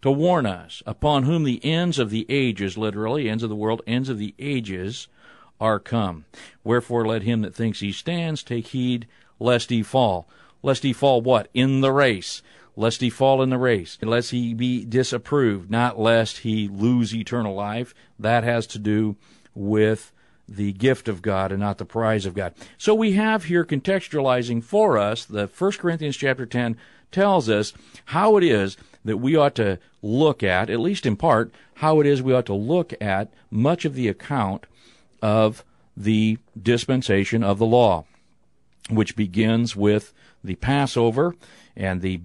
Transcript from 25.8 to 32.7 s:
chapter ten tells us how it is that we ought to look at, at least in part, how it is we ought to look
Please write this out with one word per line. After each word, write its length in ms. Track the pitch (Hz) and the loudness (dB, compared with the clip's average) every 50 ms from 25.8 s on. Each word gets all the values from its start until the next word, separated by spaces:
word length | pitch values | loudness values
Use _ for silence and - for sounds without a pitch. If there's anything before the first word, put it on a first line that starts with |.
| - 175 170 160 156 147 135 | -4 -4 -2 -2 -4 -6 -6
chapter 300 | - - 139 131 131 131 | -2 -2 -2 -2 -2 -4
ten 300 | 110 - 123 123 117 113 117 - - _ _ _ _ | -4 -2 -2 -2 -2 -4 -6 -10 -20 _ _ _ _
tells 400 | - 180 196 202 196 180 127 110 | -2 0 2 4 4 2 2 2
us 240 | 107 104 107 - - - - - - - _ | 2 0 0 -2 -6 -16 -20 -20 -20 -20 _
how 320 | - - 160 196 220 214 208 | -4 -2 2 4 6 6 6
it 60 | 175 | 6
is 320 | 165 123 104 98 98 95 - - _ - _ _ | 6 4 4 2 0 -4 -10 -20 _ -20 _ _
that 140 | 107 110 104 | -6 -4 -2
we 180 | 120 135 160 | 0 2 4
ought 180 | 156 147 143 139 | 4 4 4 2
to 220 | - 110 101 95 85 _ _ _ _ | 0 0 0 0 -4 _ _ _ _
look 420 | - 104 110 131 156 151 139 - - | -6 -2 0 4 4 2 2 2 0
at, 280 | 98 90 90 104 113 | 0 2 2 0 0
at 100 | 98 117 | -2 -2
least 240 | 113 175 208 175 - | 0 -2 -2 -2 -2
in 120 | 120 107 | -2 -2
part, 360 | - - 170 131 110 117 117 _ - - _ _ | 0 2 2 4 4 2 -2 _ -20 -20 _ _
how 260 | - - 156 160 156 | -2 0 2 4 4
it 60 | 147 | 4
is 160 | 143 143 131 127 | 4 2 2 2
we 100 | 131 127 | 2 2
ought 140 | 127 120 | 2 2
to 80 | - 101 | 0 -4
look 400 | 98 104 120 | -4 -2 0